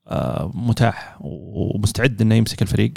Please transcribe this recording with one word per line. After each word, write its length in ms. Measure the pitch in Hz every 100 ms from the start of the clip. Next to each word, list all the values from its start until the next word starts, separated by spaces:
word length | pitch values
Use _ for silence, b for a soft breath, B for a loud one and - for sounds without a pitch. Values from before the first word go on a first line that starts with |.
| -
آه، 440 | - 65 - 92 -
متاح 640 | 120 113 117 - - -
ومستعد 1000 | - - 80 - - - 107 - 131 107
إنه 140 | 110 113
يمسك 260 | 110 -
الفريق، 320 | - - 110